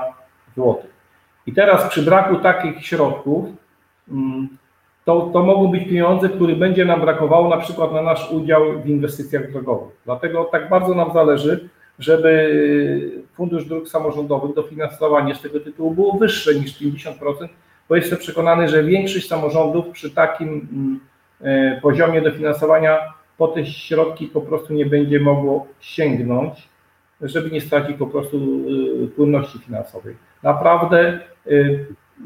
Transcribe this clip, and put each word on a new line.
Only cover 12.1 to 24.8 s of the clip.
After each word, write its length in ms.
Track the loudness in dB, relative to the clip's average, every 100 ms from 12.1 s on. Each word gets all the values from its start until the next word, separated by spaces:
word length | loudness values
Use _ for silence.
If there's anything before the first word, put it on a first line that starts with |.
| 4 6 4 4 2 2 2 0 -2 -6 -12 -18
Fundusz 300 | -8 -4 -4
Dróg 240 | -6 -8 -4
Samorządowych, 680 | -4 -2 -4 -4 -2 -2
dofinansowanie 800 | -6 -6 -6 -8 -2 0 2 0
z 60 | -6
tego 200 | -8 -8
tytułu 300 | -10 -6 -4
było 220 | 0 0
wyższe 420 | 2 2 0 0
niż 240 | 0 0 -6
pięćdziesiąt 400 | -6 -6 -12 -8
procent, 320 | -6 -6 -10 _ _ _ _
bo 80 | 0
jestem 220 | 0 -6
przekonany, 500 | -6 -2 2 2 4
że 160 | 2
większość 440 | 4 2 0 -4 -4
samorządów 600 | -4 -2 0 0 0 -4
przy 220 | -10 -8
takim, 580 | 0 0 0 -6 -8 -8
mm, 280 | -6 -4 -4 _ _ _ _
e, 400 | -2 2 2 2
poziomie 420 | 2 4 4 4
dofinansowania 760 | 0 0 -2 0 2 4 4 2 0 -14 _ _
po 100 | -2
te 180 | 0 -6
środki 600 | -8 -4 0 0 -2 -6
po 140 | -6
prostu 320 | -4 -6 -4
nie 120 | -2